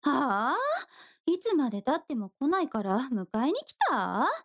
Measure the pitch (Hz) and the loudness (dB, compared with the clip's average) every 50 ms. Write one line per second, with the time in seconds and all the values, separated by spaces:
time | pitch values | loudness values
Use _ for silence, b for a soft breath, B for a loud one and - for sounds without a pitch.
0 | _ 294 285 262 285 262 196 196 220 247 311 427 523 571 622 698 B B B B | _ 2 2 2 2 2 2 0 2 0 0 0 0 -2 -2 -4 B B B B
1 | B B B B B - 339 359 - 466 415 320 277 240 208 202 202 - 208 220 | B B B B B -2 -2 0 0 0 2 2 2 0 -2 -2 -2 0 -2 -2
2 | - _ 294 233 208 185 _ _ 269 294 349 381 349 311 - 226 202 196 190 214 | -2 _ -6 -6 -6 -8 _ _ 0 0 2 0 0 -2 -2 -4 -2 0 0 0
3 | 262 269 254 208 185 - - 220 233 285 370 508 622 - - _ - 571 359 233 | 0 -2 -4 -4 -4 -4 -2 0 0 0 0 -2 -4 -8 -2 _ 0 0 2 0
4 | 190 185 180 196 254 370 554 659 - | 0 0 0 2 2 0 0 -2 -8